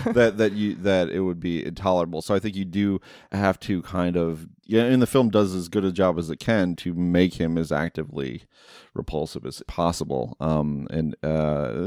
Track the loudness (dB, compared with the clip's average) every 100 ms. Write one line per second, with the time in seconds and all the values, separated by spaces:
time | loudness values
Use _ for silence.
0 | 0 4 4 4 0 2 -2 0 2 4
1 | 2 0 -2 -2 -2 -2 -4 -2 2 2
2 | 0 -4 -2 0 0 -4 -4 0 0 -2
3 | -8 -20 -8 0 0 0 -2 -4 -2 -2
4 | 0 0 0 -4 -10 -20 0 2 4 4
5 | 4 4 4 4 2 0 -2 0 0 2
6 | 2 2 -4 -4 0 2 2 -2 -4 -2
7 | 2 4 4 2 -2 -2 -2 -2 -2 -6
8 | -8 -6 -8 -10 -16 _ -20 -20 -12 -8
9 | -6 -6 -6 -8 -10 -10 -8 -2 0 0
10 | -4 -4 -6 -4 0 2 0 -4 -4 -2
11 | -2 -4 -2 0 0 0 -2 -4